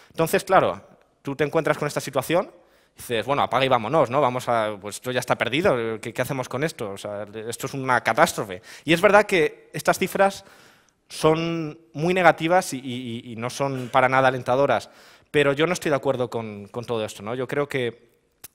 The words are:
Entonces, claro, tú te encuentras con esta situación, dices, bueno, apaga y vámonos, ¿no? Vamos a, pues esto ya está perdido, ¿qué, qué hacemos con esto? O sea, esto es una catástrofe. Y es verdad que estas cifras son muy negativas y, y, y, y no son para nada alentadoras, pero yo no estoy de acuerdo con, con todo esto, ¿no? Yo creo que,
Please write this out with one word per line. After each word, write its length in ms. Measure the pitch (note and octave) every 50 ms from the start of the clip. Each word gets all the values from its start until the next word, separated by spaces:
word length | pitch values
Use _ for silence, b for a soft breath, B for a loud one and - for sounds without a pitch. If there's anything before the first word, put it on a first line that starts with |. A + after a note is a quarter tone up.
| b b
Entonces, 340 | b - E3 D#3 - F#3 -
claro, 400 | - F#3+ F3 C3+ G#2 F#2 G2+ - - - _ _ _ _ _
tú 120 | - C#3+ C#3
te 100 | C3 D3+
encuentras 340 | C#3+ C#3 E3 D#3 D3+ D3+ -
con 100 | D3+ D3
esta 120 | - D3
situación, 500 | - C#3+ C3 C3+ B2 - D#3+ F3+ A3+ - - b b b b b b b b
dices, 280 | - - - A#2+ A2 G2+
bueno, 180 | A#2+ C#3+ C3+
apaga 220 | G2 - A2 B2+ C3+
y 40 | C3
vámonos, 420 | B2+ A#2+ G#2+ A2 D3 E3 C3+ A2
¿no? 100 | B2 D3
Vamos 280 | D3 B2 B2 B2+ - B2+
a, 280 | A#2+ A#2 G#2+ G#2+ G#2+ G2+
pues 180 | F#2 G#2 G2
esto 140 | - - B2+
ya 100 | B2+ B2
está 180 | A#2+ - B2+ -
perdido, 640 | - A2+ A#2 D3+ F#3 G3+ C#3 A#2+ A#2 A2+ A2+ G#2
¿qué, 120 | - A#2+
qué 80 | G#2+ -
hacemos 300 | B2+ C3+ C#3+ C3 B2 -
con 140 | - B2 D3
esto? 260 | D#3+ - - A#2+ G2+
O 80 | G2 G2
sea, 260 | - G#2 G#2 G2+ G#2+ G#2 G2+ A2 G#2+ A#2
esto 180 | A#2 - -
es 60 | C3
una 300 | - C#3 C3 C3 B2 A#2+
catástrofe. 580 | - A#2+ A2+ C3 D#3+ D#3+ - - B2+ G2+ F#2 F2+ B B B B B
Y 80 | C#3
es 80 | E3 E3+
verdad 240 | F#3+ G#3 G3 G#3 G#3
que 460 | - G3 F3 D3+ D3 - - - _
estas 260 | - D#3+ - - E3 -
cifras 460 | F#3+ F3 - G3 G3 G3 G3 - b b b b b b b b b b b _ _ _
son 720 | - - - D#3 D#3+ D#3+ E3 E3+ E3+ E3 D#3+ D3 D3+ - _ _ -
muy 180 | C#3+ D#3 F3
negativas 600 | F#3 F#3+ F3+ E3 D3+ - D#3+ D#3+ F3+ F#3 F3+ - C#3+
y, 40 | B2+
y, 440 | B2+ C3 A#2+ B2+ B2+ A#2+ A2+ A#2+ -
y, 80 | B2+
y 40 | A2+
no 120 | A2 A2+ B2
son 400 | - - C#3 C#3 C3+ B2+ B2+ A#2
para 200 | - C3+ C3 B2+
nada 180 | C3 C3 C3+ C3
alentadoras, 600 | C3 B2+ A#2+ - B2 C3+ C#3+ C3+ A#2+ G2+ - b b b b b b b b _
pero 240 | - D3 C#3+ C#3+ C3+
yo 120 | C3+ D#3+
no 60 | E3
estoy 160 | F3+ - - E3+
de 80 | C#3+
acuerdo 320 | C3 - C#3 B2+ B2 B2+ A2+
con, 380 | - A#2 A2+ G#2+ G#2 G2+ G2+ G2+
con 160 | - B2 A#2
todo 180 | - A#2+ A2+
esto, 200 | G#2+ G2+ - -
¿no? 120 | G2+ G#2 A#2+
Yo 140 | B2+ B2+ -
creo 200 | D3 C#3+ D3 C#3
que, 420 | - C3+ B2 A#2 A2+ - _ _ _ _ _ _ _ _ - -